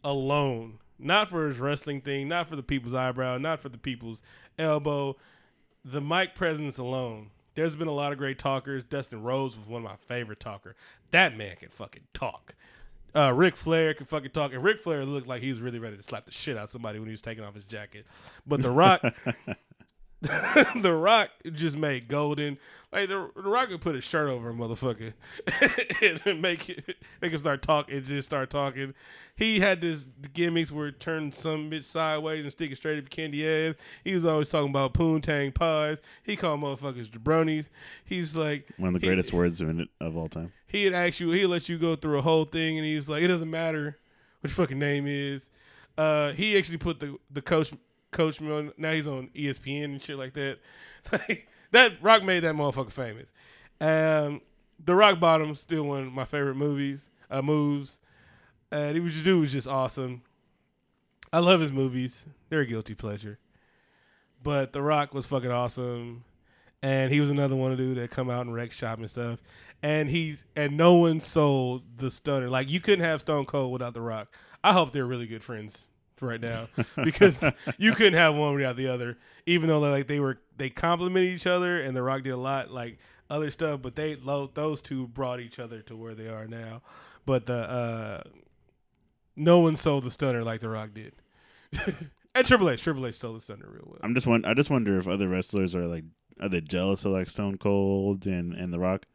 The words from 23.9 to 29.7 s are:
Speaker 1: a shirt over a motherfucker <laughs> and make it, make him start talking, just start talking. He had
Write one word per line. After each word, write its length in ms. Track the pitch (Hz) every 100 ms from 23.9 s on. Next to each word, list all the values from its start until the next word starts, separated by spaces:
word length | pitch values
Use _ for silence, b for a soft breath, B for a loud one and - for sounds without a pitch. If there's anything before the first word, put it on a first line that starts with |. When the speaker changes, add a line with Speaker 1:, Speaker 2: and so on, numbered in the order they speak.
| 139
Speaker 1:
a 60 |
shirt 280 | - 165 147
over 200 | 127 117
a 40 |
motherfucker 600 | 117 117 117 131 107 113 - B B - - - - 214 -
<laughs> 240 | 208 160 202
and 160 | 165
make 280 | 180 170 -
it, 280 | 165 139 - B B
make 100 | 175
him 60 | 160
start 220 | 151 139
talking, 400 | - 151 143 139
just 240 | 131 143 -
start 220 | 147 131
talking. 440 | 143 139 127 135 - B B B -
He 240 | 220 214
had 200 | 196